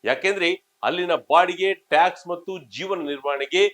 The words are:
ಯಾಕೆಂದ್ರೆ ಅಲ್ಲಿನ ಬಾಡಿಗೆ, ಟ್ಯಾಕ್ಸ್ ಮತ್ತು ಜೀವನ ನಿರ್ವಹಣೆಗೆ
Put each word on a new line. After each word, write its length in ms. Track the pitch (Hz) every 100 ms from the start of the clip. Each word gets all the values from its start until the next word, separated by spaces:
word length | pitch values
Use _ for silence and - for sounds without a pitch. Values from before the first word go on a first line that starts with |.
| 107
ಯಾಕೆಂದ್ರೆ 720 | 131 190 196 170 180 _ _
ಅಲ್ಲಿನ 320 | 107 175 175 160
ಬಾಡಿಗೆ, 580 | - 160 180 180 190
ಟ್ಯಾಕ್ಸ್ 540 | 190 _ 147 175 180 170
ಮತ್ತು 500 | 175 175 185 127 107
ಜೀವನ 220 | 190 190
ನಿರ್ವಹಣೆಗೆ 680 | 147 143 139 139 139 175 202